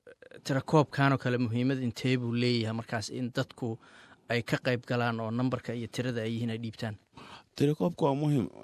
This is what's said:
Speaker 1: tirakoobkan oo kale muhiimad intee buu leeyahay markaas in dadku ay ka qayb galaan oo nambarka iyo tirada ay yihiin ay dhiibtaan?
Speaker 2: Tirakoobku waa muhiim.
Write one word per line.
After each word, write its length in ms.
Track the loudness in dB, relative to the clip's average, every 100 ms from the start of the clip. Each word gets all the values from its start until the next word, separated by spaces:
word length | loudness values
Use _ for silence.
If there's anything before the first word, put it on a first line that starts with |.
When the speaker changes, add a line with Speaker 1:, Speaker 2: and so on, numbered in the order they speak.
| -20 -20 -20 -14 -2
Speaker 1:
tirakoobkan 680 | -2 4 6 6 4 4
oo 60 | 4
kale 200 | 2 0
muhiimad 400 | 2 2 2 0
intee 340 | -2 -2 0 0
buu 140 | 0 0
leeyahay 380 | 2 2 0 -2
markaas 320 | -4 -4 -4
in 220 | -6 -4
dadku 400 | -2 -4 -4 -6 -6 -12 -20 -20 -18 -2
ay 140 | -2 0
ka 160 | -2
qayb 240 | 0 0 0
galaan 340 | 0 0 -2
oo 120 | -2
nambarka 420 | 0 0 -2 -6
iyo 140 | -8 -6
tirada 320 | -4 -2 -2
ay 100 | -2 -2
yihiin 160 | -4
ay 80 | -4
dhiibtaan? 340 | -8 -6 -8 -8 _ -20 -20 -20 -14 0
Speaker 2:
Tirakoobku 480 | 0 2 -2 2 0
waa 100 | 2
muhiim. 300 | 2 2 0 -6